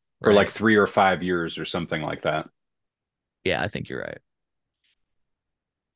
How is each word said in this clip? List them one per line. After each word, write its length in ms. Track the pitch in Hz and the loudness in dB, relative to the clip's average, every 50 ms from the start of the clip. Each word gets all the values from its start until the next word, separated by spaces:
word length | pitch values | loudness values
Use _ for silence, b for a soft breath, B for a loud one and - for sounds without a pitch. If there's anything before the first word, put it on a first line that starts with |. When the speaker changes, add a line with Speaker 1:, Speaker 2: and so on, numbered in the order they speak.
| _ _ _ _ - | _ _ _ _ 2
Speaker 1:
for, 100 | 113 101 | 4 6
like, 160 | 101 98 - | 6 4 2
Speaker 2:
Right. 20 | |
Speaker 1:
three 240 | - - 104 113 110 | -2 0 2 4 4
or 100 | 104 98 | 4 4
five 360 | - - 110 98 95 90 78 90 | 4 2 2 4 4 2 0 -2
years 340 | 92 90 87 82 80 - 82 | -2 -2 -2 -4 -6 -8 -8
or 60 | 80 | -8
something 360 | - - 90 82 - 85 80 76 | -6 -6 -6 -6 -6 -6 -6 -6
like 200 | 80 80 - - | -8 -8 -4 -4
that. 260 | 82 76 78 - - _ _ _ _ _ _ _ _ _ _ _ _ _ _ _ _ _ _ _ | -4 -2 -2 -6 -10 _ _ _ _ _ _ _ _ _ _ _ _ _ _ _ _ _ _ _
Speaker 2:
Yeah, 180 | 92 82 58 | -4 -2 -2
I 60 | - | -4
think 220 | - - - - - | -6 -8 -10 -10 -10
you're 120 | 67 57 | -10 -10
right. 180 | 50 50 50 - _ _ _ _ _ _ _ _ _ _ _ _ _ _ _ _ _ _ _ _ _ _ _ _ _ _ _ _ _ _ _ _ _ _ _ | -10 -12 -14 -16 _ _ _ _ _ _ _ _ _ _ _ _ _ _ _ _ _ _ _ _ _ _ _ _ _ _ _ _ _ _ _ _ _ _ _